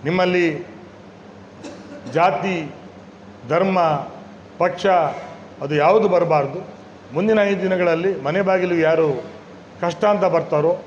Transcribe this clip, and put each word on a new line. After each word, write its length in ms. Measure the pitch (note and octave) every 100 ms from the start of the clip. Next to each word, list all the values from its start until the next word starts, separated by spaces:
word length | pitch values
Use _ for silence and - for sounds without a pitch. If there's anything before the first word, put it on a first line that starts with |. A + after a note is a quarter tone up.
ನಿಮ್ಮಲ್ಲಿ 640 | C#3 F3+ F3+ F3+ E3+ D3 - - - - - - - - - - - - - - -
ಜಾತಿ, 640 | C3+ F3+ F#3+ G3 F3+ D3+ - - - - - - - A#2+
ಧರ್ಮ, 300 | D#3+ G3 F#3 E3 D3 C3+ - - - - -
ಪಕ್ಷ 280 | F3+ F3+ G3+ F3+ D3 - - - - -
ಅದು 140 | C#3 D3
ಯಾವುದು 340 | D3+ G#3+ G3+
ಬರಬಾರ್ದು. 500 | F3 E3+ D3+ C#3 D#3+ G3 - - - -
ಮುಂದಿನ 260 | C#3 G#3 A3
ಐದು 220 | G3+ G3
ದಿನಗಳಲ್ಲಿ 600 | F#3 F#3 F3 E3 F#3 F#3
ಮನೆ 200 | C3+ F3
ಬಾಗಿಲು 340 | F#3+ F#3+ F3+ F3
ಯಾರು 480 | D#3+ D#3+ D#3 B2+ G#2+ - - - - -
ಕಷ್ಟ 240 | F3 E3 G#3
ಅಂತ 200 | G#3 F#3
ಬರ್ತಾರೋ 560 | E3 - D3+ D#3 F#3